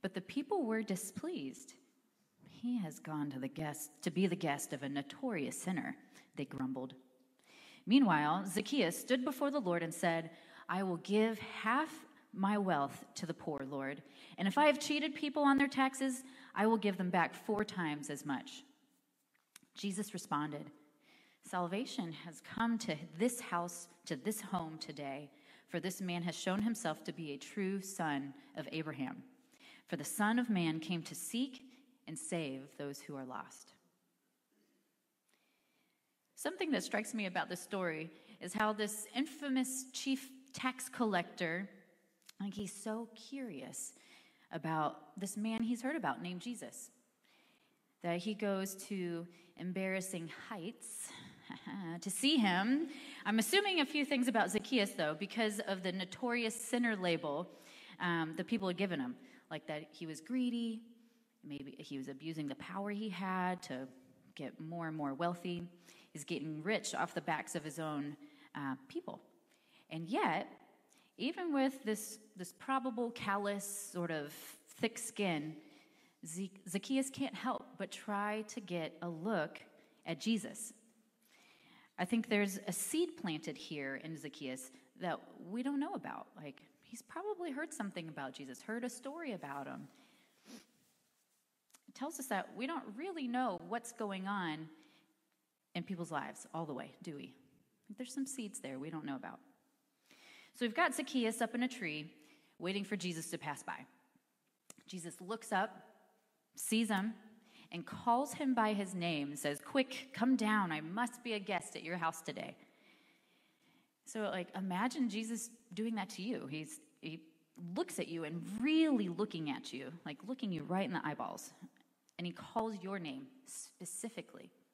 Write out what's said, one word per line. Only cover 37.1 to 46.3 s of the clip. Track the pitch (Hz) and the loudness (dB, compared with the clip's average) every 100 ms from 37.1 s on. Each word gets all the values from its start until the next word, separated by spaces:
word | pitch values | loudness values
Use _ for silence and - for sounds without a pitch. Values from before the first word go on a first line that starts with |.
me | 220 196 | -2 0
about | 180 147 | 0 -2
this | 180 | -4
story | - 196 180 156 160 - - - | -4 0 0 -2 -6 -10 -20 -10
is | 180 | -6
how | 208 214 | 2 2
this | 214 208 214 - | 2 -2 -2 -6
infamous | 240 302 - 285 262 254 - - | -2 -2 -2 0 2 2 -2 -6
chief | - 269 262 - - - | -6 -2 -2 -2 -18 -14
tax | - 254 254 - | -4 -2 -2 -8
collector, | - 233 185 170 - 170 170 196 - - _ _ _ - - | 0 4 4 2 -2 0 0 -4 -10 -20 _ _ _ -20 -8
like, | 202 196 | -6 -4
he's | 196 | -6
so | - 226 220 226 226 | -6 -4 -4 -6 -12
curious | - 269 254 147 131 - - - - - - _ _ | -12 -8 -6 -8 -8 -8 -10 -12 -20 -20 -20 _ _
about | 165 160 160 151 - - - | -4 0 2 2 0 -14 -8
this | 190 214 | -6 -2
man | 220 226 | 0 0
he's | 226 240 | 2 0
heard | 254 311 | 0 0
about | 160 131 | 0 0
named | 175 | -4